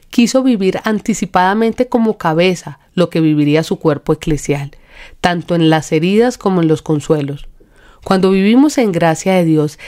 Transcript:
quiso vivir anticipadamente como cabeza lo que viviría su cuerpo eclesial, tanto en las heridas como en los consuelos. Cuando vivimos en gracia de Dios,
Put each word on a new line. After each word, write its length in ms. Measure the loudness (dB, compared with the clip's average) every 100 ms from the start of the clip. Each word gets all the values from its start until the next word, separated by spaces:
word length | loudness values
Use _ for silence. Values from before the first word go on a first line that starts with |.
| -10
quiso 320 | 0 2 2
vivir 380 | 0 0 0 -2
anticipadamente 1040 | -4 -4 -4 -4 -2 0 2 2 0 -2 -2
como 300 | 0 0 -2
cabeza 600 | -2 0 0 0 -8 -18 _
lo 160 | -4 -2
que 100 | 0
viviría 420 | 0 2 2 0
su 160 | 0 -2
cuerpo 340 | -2 -2 -2
eclesial, 600 | -4 -2 -4 -4 -6 -6 -14 -20 -20 -20 -4
tanto 340 | -2 -2 -2
en 160 | 0 2
las 220 | 2 0
heridas 460 | -2 0 2 0 0
como 220 | -2 0
en 60 | 0
los 140 | 0
consuelos. 680 | -2 -4 0 -2 -2 -10 -14 -20 _ _ -20 _
Cuando 260 | -2 0 2
vivimos 480 | 2 4 4 4 2
en 120 | 0
gracia 440 | 0 0 0 0
de 100 | 0
Dios, 340 | 2 2 0 -4